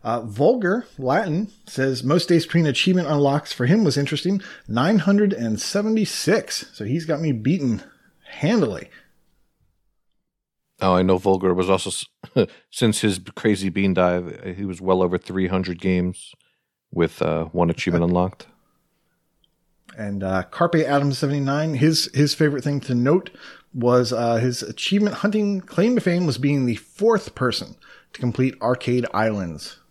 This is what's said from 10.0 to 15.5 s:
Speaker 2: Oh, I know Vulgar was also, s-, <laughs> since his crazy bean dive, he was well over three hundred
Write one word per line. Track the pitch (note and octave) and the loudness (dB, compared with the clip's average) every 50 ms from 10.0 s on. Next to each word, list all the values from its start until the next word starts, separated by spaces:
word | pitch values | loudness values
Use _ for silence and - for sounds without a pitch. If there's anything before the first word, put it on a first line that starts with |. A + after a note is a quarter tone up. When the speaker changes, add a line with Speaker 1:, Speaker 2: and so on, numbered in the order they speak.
| _ _ _ _ _ _ _ _ _ _ _ _ _ _ _ _ | _ _ _ _ _ _ _ _ _ _ _ _ _ _ _ _
Speaker 2:
Oh, | - F#2+ F#2 | 0 2 2
I | F2+ | 2
know | F#2 F#2 F#2 F#2 | 4 2 2 2
Vulgar | F#2+ G2+ F#2+ F#2 F#2+ F#2 F2+ | 4 2 2 2 2 0 2
was | F2+ F2+ F#2 | 2 2 2
also, | F#2+ F2+ - G2 | 0 0 0 -6
s-, | - - - _ _ _ - - _ B2+ G2 - - - | -8 -8 -12 _ _ _ -20 -4 _ -2 -2 -2 -4 -20
<laughs> | _ _ | _ _
since | - - B2 A2 G#2 - | -4 0 0 0 2 2
his | - G#2+ F#2+ F#2 F2+ - - | 0 0 0 -2 -8 -14 -16
crazy | - - A2+ G#2 F#2 G2 F#2+ | -2 0 0 0 0 -2 -4
bean | E2 F#2+ G2 G2 F2+ | -2 0 0 0 2
dive, | F#2 F2+ F2+ F2 F2+ F2+ E2 - - - F#2 F2 | 2 2 2 2 -2 -4 -8 -14 -12 -12 -12 -10
he | F#2+ G2+ | -8 -8
was | F#2+ F2+ E2+ | -8 -8 -6
well | F#2 F#2 F#2 F#2 | 0 2 2 4
over | F2+ F2 F2+ F2+ | 2 2 0 -4
three | - - F#2 F#2+ F#2 | -4 -4 -2 -2 -2
hundred | F2 | 0